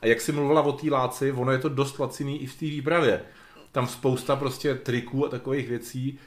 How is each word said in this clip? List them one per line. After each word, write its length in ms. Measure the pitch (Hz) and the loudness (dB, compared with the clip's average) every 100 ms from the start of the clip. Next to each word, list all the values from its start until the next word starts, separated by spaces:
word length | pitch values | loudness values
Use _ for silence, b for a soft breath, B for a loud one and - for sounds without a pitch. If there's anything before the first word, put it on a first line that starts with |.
A 40 | 113 | 2
jak 140 | 117 | 4
jsi 120 | - | 2
mluvila 300 | 147 143 156 | 0 4 4
o 100 | 143 | 4
té 180 | 135 156 | 0 0
láci, 420 | 139 123 - 135 | 2 0 0 -2
ono 200 | 131 123 | 0 0
je 60 | 131 | 2
to 100 | 156 | 0
dost 300 | 135 135 - | 0 -2 -2
laciný 440 | 131 - 139 147 | -6 -4 -6 -6
i 40 | 131 | -8
v 80 | |
té 120 | - 156 | -6 -6
výpravě. 560 | 147 135 170 139 92 B B B B B | -4 0 4 4 2 B B B B B
Tam 140 | 135 123 | -2 -2
spousta 500 | - 135 127 - 135 | 0 0 2 0 0
prostě 380 | 135 127 147 | 0 -2 -2
triků 520 | 131 - 120 120 135 143 | -2 -2 -2 -2 -2 -2
a 20 | |
takových 400 | 123 135 139 120 | -2 -4 -4 -2
věcí 500 | 120 110 131 131 135 | -6 -6 -6 -6 -8